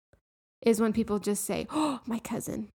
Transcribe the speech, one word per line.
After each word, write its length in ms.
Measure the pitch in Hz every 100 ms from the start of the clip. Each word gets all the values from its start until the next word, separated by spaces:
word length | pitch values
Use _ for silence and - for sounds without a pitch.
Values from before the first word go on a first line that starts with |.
| _ _ _ _ _ -
is 200 | 233 214
when 120 | 226
people 260 | 220 214 208
just 260 | 202 202 -
say, 220 | 233 233
"Oh, 320 | 294 302 254 -
my 140 | 226
cousin 500 | - 233 - - 214